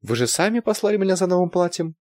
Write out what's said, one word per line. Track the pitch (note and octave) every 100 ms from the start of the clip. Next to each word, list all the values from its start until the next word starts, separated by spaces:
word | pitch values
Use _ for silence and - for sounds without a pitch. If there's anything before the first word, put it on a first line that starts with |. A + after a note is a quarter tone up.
Вы | - A#2
же | A#2+
сами | - F#3 A#3
послали | A3+ G#3+ G#3 G#3
меня | F#3+ F#3
за | F3+
новым | F3+ F3+
платьем | F3+ F3 - E3 D#3+